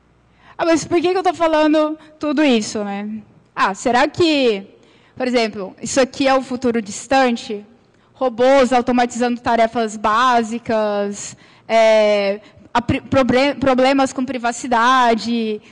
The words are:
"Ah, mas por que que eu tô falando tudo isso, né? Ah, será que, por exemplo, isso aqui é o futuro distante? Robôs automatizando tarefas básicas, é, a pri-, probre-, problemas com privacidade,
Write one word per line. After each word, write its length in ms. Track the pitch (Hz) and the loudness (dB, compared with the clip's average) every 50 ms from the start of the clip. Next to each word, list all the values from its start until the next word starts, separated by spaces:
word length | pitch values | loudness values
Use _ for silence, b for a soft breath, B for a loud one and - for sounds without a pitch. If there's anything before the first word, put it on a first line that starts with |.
| _ _ _ _ _ b b b b b b b | _ _ _ _ _ b b b b b b b
"Ah, 80 | 339 | 0
mas 200 | 339 339 311 - | 2 2 0 0
por 140 | - 330 349 | 0 -2 0
que 120 | 285 359 | 0 0
que 60 | 359 370 | -2 0
eu 60 | 349 | 0
tô 100 | 370 339 | -2 0
falando 640 | 330 339 320 320 302 311 311 302 311 302 302 311 311 B B B _ | 0 0 0 2 2 2 4 4 2 2 0 -2 -8 B B B _
tudo 240 | - 294 302 262 311 | -6 -4 0 2 2
isso, 400 | 294 247 226 214 - - 226 202 | 4 2 2 0 -4 -6 -8 -6
né? 380 | 202 202 202 208 208 214 220 214 _ _ - _ _ _ | -6 -8 -8 -8 -10 -10 -12 -14 _ _ -20 _ _ _
Ah, 200 | - - 208 190 | -4 -2 -2 -2
será 340 | - - 254 233 240 277 302 | -2 -2 0 2 2 0 0
que, 580 | - - 359 320 311 285 262 240 214 196 196 - - _ b b b b b b b | 0 0 0 2 2 2 2 0 0 -2 -6 -14 -20 _ b b b b b b b
por 120 | b 254 247 | b -6 -2
exemplo, 480 | 240 247 226 214 202 214 185 190 - - | 0 0 -2 -2 -6 -10 -12 -12 -14 -14
isso 180 | - 226 - 277 | -12 -4 0 0
aqui 280 | 254 247 - - 277 262 | 0 0 -2 -2 0 0
é 60 | 269 | 2
o 80 | 269 | 0
futuro 400 | 262 - 254 247 - 247 226 233 | 0 -4 -10 -4 -4 -2 -2 -2
distante? 840 | 214 190 202 - - - 269 269 262 254 240 226 - - 220 208 208 - - _ _ _ b b b b b | -6 -6 -12 -16 -6 -2 0 2 2 2 0 -4 -6 -10 -12 -12 -12 -16 -20 _ _ _ b b b b b
Robôs 580 | - 262 254 226 214 247 262 269 277 262 233 | -6 -6 -6 -2 0 2 4 6 4 4 4
automatizando 720 | 254 247 233 254 247 247 247 240 - 233 247 240 240 233 | 2 0 0 0 0 0 0 -2 -2 -4 -2 -2 -4 -4
tarefas 560 | - 262 233 226 226 226 226 240 226 220 208 220 | -2 -2 2 2 2 0 0 -4 -4 -4 -6 -4
básicas, 1400 | 208 220 214 226 254 262 247 233 233 214 226 233 - - 233 220 214 208 208 202 202 202 202 202 - - - b b b b b b - | -2 0 0 2 2 2 2 2 0 -2 -6 -10 -6 -4 -2 -2 -2 -2 -2 -2 -4 -6 -6 -10 -14 -16 -18 b b b b b b 0
é, 720 | 220 226 226 220 220 220 214 208 - 302 302 294 302 311 B B B B - - _ | 2 4 4 6 6 4 4 4 2 2 0 -2 -2 -4 B B B B -20 -4 _
a 80 | 247 | -4
pri-, 200 | 240 - 262 262 | -2 -2 -4 -4
probre-, 540 | - - - 269 262 233 240 254 269 285 269 | -2 0 0 0 2 2 2 2 2 0 0
problemas 580 | - 262 262 262 247 254 262 277 269 262 269 - | 0 0 0 2 2 2 2 2 2 0 0 -2
com 100 | - 254 | -6 -8
privacidade, 1400 | 240 269 254 226 240 240 - - 269 240 226 226 247 262 262 254 233 233 220 196 226 240 233 226 220 214 208 B B | -6 -6 -4 -4 -4 -6 -4 -6 -2 0 2 2 4 4 4 4 2 2 0 -2 -4 -4 -2 -2 -4 -6 -8 B B